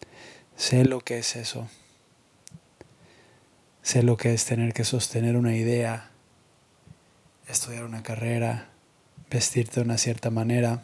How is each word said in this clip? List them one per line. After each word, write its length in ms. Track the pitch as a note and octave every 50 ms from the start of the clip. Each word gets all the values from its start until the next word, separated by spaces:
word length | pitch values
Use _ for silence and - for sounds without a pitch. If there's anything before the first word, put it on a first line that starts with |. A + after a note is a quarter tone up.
| - - - - - - - - - _ -
Sé 280 | - - - B2+ B2+ B2+
lo 160 | C3 C3 B2
que 180 | - - A#2+ A#2
es 160 | A#2 - -
eso. 320 | A#2 A2 - - A#2+ A#2 A2+ - - - _ _ _ _ _ _ _ _ _ _ _ _ - - - _ _ _ - - - - - - - - - - - - _ _ _ _ _ _ _ _ _ -
Sé 160 | - - B2 A#2
lo 140 | A#2+ A#2
que 160 | - - A#2+ A#2
es 100 | A2 -
tener 300 | - A#2+ A#2 A#2 A#2 -
que 100 | - A2+
sostener 540 | - B2+ B2 - - - A2+ A#2 A#2 A#2+
una 180 | A#2+ A#2+ A#2 A2+
idea, 560 | A2+ A2+ A#2 A#2+ A#2+ A#2 A2+ A2+ A2 - - - _ _ _ _ _ _ _ _ _ _ _ _ _ _ - - _ _ _ _ _ _ _ _ _ -
estudiar 380 | - A#2+ - - B2 A#2+ A#2 A#2
una 180 | A#2 A2+ A2+ -
carrera, 640 | - A2+ A2 A2+ A#2 A#2+ A#2 A#2 A#2 A#2 A2 - - - _ _ _ _ _ _ _ _ - - -
vestirte 460 | B2+ A#2+ - - - B2 A2+ - -
de 100 | B2 A#2+
una 120 | A#2 A#2
cierta 320 | A2+ - A#2+ A#2 - - A2+
manera 540 | A2 A2+ A2+ A#2 A#2+ B2 A#2+ A#2 A#2 A#2+